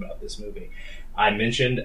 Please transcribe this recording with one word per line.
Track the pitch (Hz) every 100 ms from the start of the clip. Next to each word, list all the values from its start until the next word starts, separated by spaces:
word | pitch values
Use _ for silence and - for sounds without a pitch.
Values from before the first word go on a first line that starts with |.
about | 98 -
this | - -
movie. | 104 - 92 - - - - -
I | 107
mentioned | 104 113 123 123 123